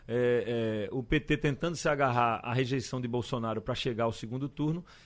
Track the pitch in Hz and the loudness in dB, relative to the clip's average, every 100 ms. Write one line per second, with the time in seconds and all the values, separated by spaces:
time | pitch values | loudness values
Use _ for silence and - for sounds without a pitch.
0 | - 120 123 120 104 117 113 110 101 135 | -4 0 4 2 2 0 0 -2 -2 -4
1 | 120 156 - 151 151 131 165 165 165 143 | 0 0 2 2 2 0 -2 -2 0 2
2 | 139 123 120 113 - 120 131 131 - 131 | 2 4 2 2 0 0 0 0 -2 -4
3 | 123 120 113 127 113 110 101 120 - 110 | -2 -2 -2 -2 -2 -4 -4 -4 -2 0
4 | 117 107 113 127 139 - 147 165 180 - | 0 -2 -6 -6 -6 -2 -2 -2 -6 -20